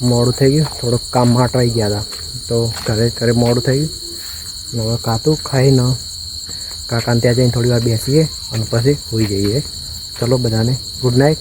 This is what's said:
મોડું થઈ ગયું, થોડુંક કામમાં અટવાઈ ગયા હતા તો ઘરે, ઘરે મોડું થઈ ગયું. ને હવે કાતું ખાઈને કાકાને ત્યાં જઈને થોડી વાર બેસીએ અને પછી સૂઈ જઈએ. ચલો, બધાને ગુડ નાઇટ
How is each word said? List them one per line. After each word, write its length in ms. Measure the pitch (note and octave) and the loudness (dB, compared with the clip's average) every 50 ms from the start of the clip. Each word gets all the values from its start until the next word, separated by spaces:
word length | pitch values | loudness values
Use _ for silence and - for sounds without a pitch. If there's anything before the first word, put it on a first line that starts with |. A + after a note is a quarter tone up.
| B2+ | 2
મોડું 280 | B2 B2 A#2+ A#2+ B2 B2 | 2 4 4 4 2 2
થઈ 180 | - C#3 C3+ | 4 4 4
ગયું, 160 | C#3 D3+ D#3 C#3 - - | 4 4 2 0 -2 -6
થોડુંક 200 | - A#2+ A#2+ B2 - - - | -2 -2 -2 -2 -2 0 2
કામમાં 300 | B2+ B2 A#2+ A#2+ A#2+ B2+ | 4 4 4 6 4 2
અટવાઈ 260 | A#2 - B2+ B2 A#2+ | 2 2 2 0 2
ગયા 180 | A#2 A#2 G#2+ G#2 | 2 0 0 0
હતા 160 | G#2 G#2 G#2+ - - - - - - B2 - - | 0 -2 -4 -8 -10 -12 -12 -12 -12 -12 -6 -2
તો 240 | A#2+ A#2 A#2 A#2 A2 - - - | -2 0 0 -2 -4 -6 -4 -2
ઘરે, 240 | A#2 G#2 A#2 A#2 A2+ - | 0 2 2 0 0 0
ઘરે 120 | A2+ A#2 | 0 2
મોડું 320 | A#2+ A#2 A#2+ A#2+ A#2+ B2 - | 4 4 4 4 2 2 2
થઈ 140 | - C3 C#3 | 0 0 0
ગયું. 120 | D3+ D#3 - - - - - - - - - - - - - - - - - | 0 -2 -6 -10 -12 -14 -14 -14 -14 -14 -14 -14 -14 -12 -14 -14 -12 -8 -6
ને 80 | A#2 | -4
હવે 160 | A2 A2 A#2 A#2 | -2 -2 -2 -2
કાતું 360 | - A#2 A2+ A2+ - D3+ D#3 D3 - | -2 -2 -2 0 2 0 0 0 -2
ખાઈને 360 | - - C3 B2+ C#3 C3+ C3 B2 B2+ B2+ A#2+ - - - - - - - - - - - - - - - - - - | -2 0 4 4 6 6 4 4 2 -2 -4 -6 -12 -12 -12 -12 -12 -12 -12 -12 -12 -12 -12 -12 -12 -12 -12 -8 -4
કાકાને 300 | A#2 A#2 A2+ - A#2+ A#2 | -4 -4 0 2 0 2
ત્યાં 160 | A#2 B2+ A#2+ | 4 2 4
જઈને 140 | A#2+ B2+ B2 | 4 2 2
થોડી 200 | A#2+ B2 A#2 B2 | 2 2 0 2
વાર 120 | A#2+ A#2+ | 2 2
બેસીએ 420 | A#2 A#2+ A#2 A2 - - C3+ D#3 D#3+ | 2 0 0 0 0 2 2 4 2
અને 420 | D3+ - - - - - A2+ A2 - | 2 -2 -8 -12 -6 -4 -4 -4 0
પછી 240 | - A#2 A2+ C3+ D3 | -2 2 2 2 0
સૂઈ 320 | C#3+ - - A#2 A2+ A2 | 0 -4 -6 -2 -2 0
જઈએ. 380 | G#2 G#2 G2 G2+ G2+ G#2+ C3+ D3+ - - - - - - - - - - - | 0 0 0 0 0 0 0 -2 -4 -10 -12 -12 -12 -14 -14 -14 -14 -6 -4
ચલો, 180 | - A#2+ B2+ B2 | 0 2 2 2
બધાને 400 | B2 A#2 A2 A2 A2+ A#2+ C3+ B2+ - - - - | 2 0 0 0 0 0 0 -2 -4 -10 -10 -2
ગુડ 160 | - B2+ A#2+ B2+ | -2 2 4 4
નાઇટ 200 | C#3 D3 D#3 D#3 | 4 4 4 2